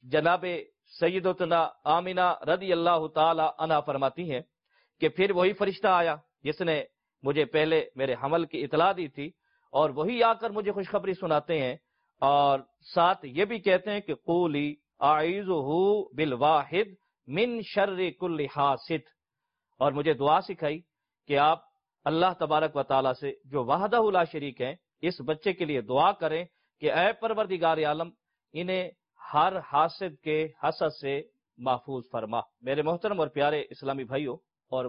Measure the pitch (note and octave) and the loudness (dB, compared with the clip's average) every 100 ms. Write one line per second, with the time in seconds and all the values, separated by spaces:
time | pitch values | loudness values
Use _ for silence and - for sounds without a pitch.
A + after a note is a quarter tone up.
0 | B2+ D3 D#3 F3+ F#3 E3+ - _ _ - | -2 0 2 2 0 -6 -8 _ _ -2
1 | E3+ F#3 F3+ F3+ F3 E3+ D#3+ - - D#3+ | 0 2 0 0 2 2 0 -2 0 0
2 | F3+ F#3 F3+ E3+ - F3+ F#3+ F3 E3+ E3+ | 0 0 0 0 0 -2 2 0 2 2
3 | D#3 D#3 D#3+ E3 D#3 - D#3+ D3+ D3 C3+ | 0 2 2 4 0 -2 0 0 0 -2
4 | C3+ C3+ F3 B2+ - _ _ _ _ _ | -2 -4 -6 -6 -8 _ _ _ _ _
5 | D#3+ D3+ G3 F3+ F#3 G#3 G3 F#3+ G#3+ F3+ | -2 2 0 4 2 2 -2 0 2 2
6 | E3+ D#3 - _ - D3+ E3+ D3+ - _ | 2 -2 -8 _ -8 -4 -2 -2 -4 _
7 | _ _ C3 C#3+ C#3 D#3 D#3 D#3+ C3+ C3+ | _ _ -2 0 2 2 2 2 0 -4
8 | C3+ A#2 C#3 E3 E3 D3 C3 D3+ F3 F#3 | -4 -2 0 0 -2 -4 -2 2 2 2
9 | D#3+ - C#3+ - _ _ _ C3+ D3+ C3+ | -6 -8 -12 -12 _ _ _ 0 2 0
10 | E3 B3 A3+ A3+ A3 G#3 G#3 G3+ F#3 G3+ | -2 2 4 4 -2 -4 -4 -4 -4 -4
11 | F#3+ F#3 F3 D3+ D3 E3 B2+ C#3+ _ _ | -2 -4 0 0 0 -2 -2 -6 _ _
12 | _ _ C3+ C#3+ C#3+ C#3 C3+ _ - - | _ _ 2 4 4 2 -2 _ -6 2
13 | F3 F#3+ C#3+ B2+ G3+ A#3 F#3+ F#3 F#3 G#3 | 2 2 -4 -2 -2 -2 2 2 0 -6
14 | G3 D3+ - E3+ F3 D3 D3 D3 _ _ | -6 -8 0 0 2 0 -4 -6 _ _
15 | C#3 D3+ D#3+ F#3+ G3 F3 C3+ D#3+ F#3+ G#3 | 2 2 2 -2 -2 -2 0 0 2 2
16 | - B2+ D#3 B2 D3 D#3 C#3 E3 G#3 F#3 | -2 -4 -2 2 2 2 0 -4 -4 -8
17 | _ _ - D3 A#3+ A#3 G#3 - G3 F#3 | _ _ -8 -2 -2 -4 -4 -2 0 0
18 | F#3 - F3+ D#3+ C#3 C#3+ C#3 C3 - D#3+ | -4 -4 -6 -4 -4 0 0 0 -4 -6
19 | - _ _ _ _ _ _ _ C#3 C#3 | -6 _ _ _ _ _ _ _ 0 2
20 | D3 C#3+ C#3 E3 F#3+ F#3 D3+ D#3 - _ | 0 0 2 2 0 -6 -6 -6 -10 _
21 | _ _ - C#3+ D3 E3 - _ _ _ | _ _ -2 2 4 2 -4 _ _ _
22 | - D#3+ F3+ F3+ D#3 D3+ D#3 D3 C3 C3+ | -4 0 0 0 0 2 0 -2 0 0
23 | C3+ B2+ C#3+ C3+ C3 C#3 A#2+ D3+ G3+ A#3 | 2 -2 -6 -10 -6 -4 0 0 2 2
24 | A3 F#3 E3+ E3 C#3+ A#2+ B2 E3 _ _ | 2 2 0 -2 -8 -6 -6 -6 _ _
25 | D#3+ F3+ B2+ D#3 G#3 F#3+ E3 C#3+ G#2+ B2+ | -6 -6 -6 -4 -2 -4 -2 -4 0 2
26 | E3+ G3+ D#3+ D#3 F3 _ _ _ D3 D3+ | 2 2 -4 -4 -8 _ _ _ -2 2
27 | F#3 A3+ A3 G#3+ G#3 F#3 E3 D#3 D3+ D3+ | 2 0 -4 -2 -2 0 0 2 0 -2
28 | E3 - _ _ _ D3+ F3+ F#3 F3+ - | -6 -12 _ _ _ -10 -4 -4 -6 -12
29 | _ _ - D3 E3+ F#3+ D#3 C#3+ E3 - | _ _ -4 2 2 0 -2 0 0 0
30 | F#3 C#3+ - D#3 D#3+ - C#3+ E3 D#3+ D3 | -10 -8 -4 -2 -2 -4 -4 -2 -4 -4
31 | C#3 C#3 - _ _ _ B2 B2 - C3 | -6 -6 -8 _ _ _ -4 -2 -4 -10
32 | A#2 A#2+ A2 A#2 G#2+ _ B2 C#3 D3+ F3 | -8 -8 -4 -6 -6 _ -4 -2 -2 -2
33 | G#3+ G3+ D3+ D3 C#3+ D3+ - - C3+ C3+ | -4 -2 -2 0 0 0 -6 -8 -6 -6
34 | B2 C3+ D3 B2 _ _ _ C3 | -6 -6 -6 -8 _ _ _ -6